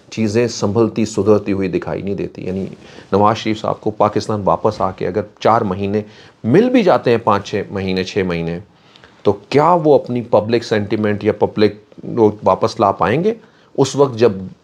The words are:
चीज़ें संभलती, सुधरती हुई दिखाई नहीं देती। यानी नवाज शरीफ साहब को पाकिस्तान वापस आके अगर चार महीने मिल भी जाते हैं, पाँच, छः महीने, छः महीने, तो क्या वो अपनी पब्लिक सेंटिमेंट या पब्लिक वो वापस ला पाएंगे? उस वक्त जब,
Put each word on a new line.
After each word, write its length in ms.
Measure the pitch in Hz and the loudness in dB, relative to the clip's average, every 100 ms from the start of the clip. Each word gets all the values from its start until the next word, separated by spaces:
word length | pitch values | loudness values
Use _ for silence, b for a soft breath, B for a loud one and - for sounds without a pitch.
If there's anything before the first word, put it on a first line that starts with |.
| - | -12
चीज़ें 360 | - 110 113 117 | -4 0 0 0
संभलती, 580 | - 104 110 110 117 107 | -2 -2 2 0 0 -4
सुधरती 460 | - 98 104 104 | 0 2 2 2
हुई 160 | 95 95 | -4 -2
दिखाई 340 | 87 - - | -4 -4 -8
नहीं 140 | 95 92 | -6 -6
देती। 320 | 90 - 92 | -8 -10 -8
यानी 220 | 95 - - B B B | -8 -8 -14 B B B
नवाज 220 | 98 107 110 | 2 2 2
शरीफ 220 | 110 107 | -2 -4
साहब 180 | 101 95 | -4 -4
को 160 | 110 | -4
पाकिस्तान 520 | 104 104 107 107 104 | 0 0 0 -4 -2
वापस 340 | 92 80 110 - | 0 0 0 -2
आके 240 | 95 92 92 | -4 -4 -4
अगर 180 | 95 - - | -4 -6 -2
चार 220 | 110 113 | 2 2
महीने 420 | 104 95 98 104 107 B B B 110 | 0 -4 -2 -4 -6 B B B 2
मिल 240 | 160 247 | 4 4
भी 140 | 254 | 4
जाते 280 | 190 123 131 | 4 2 2
हैं, 120 | 117 | 2
पाँच, 220 | 113 101 - | 2 -2 -2
छः 180 | 104 - | -6 -6
महीने, 320 | 98 95 92 | -6 -4 -4
छः 200 | 92 104 | -2 -2
महीने, 380 | 92 85 82 85 - b b b b b 104 | -2 -2 -4 -8 -12 b b b b b -2
तो 160 | 98 - | -2 0
क्या 220 | 135 156 | 2 4
वो 240 | 175 151 127 | 4 4 2
अपनी 240 | - 123 | 2 -6
पब्लिक 420 | 107 110 104 117 | 0 0 2 -2
सेंटिमेंट 600 | - 110 104 107 104 101 | 0 -2 -2 -2 -2 0
या 100 | 104 | -2
पब्लिक 500 | 101 98 101 107 - _ - - | 0 -2 2 0 0 _ -16 -8
वो 340 | 113 107 104 | 2 2 2
वापस 320 | 101 92 110 - | 0 0 0 0
ला 100 | 101 | 0
पाएंगे? 440 | - 90 135 208 226 b b b - | 2 0 0 -2 -4 b b b -2
उस 180 | 135 135 | -2 2
वक्त 200 | 139 113 | 0 4
जब, 340 | 117 95 92 - | 2 2 -12 -16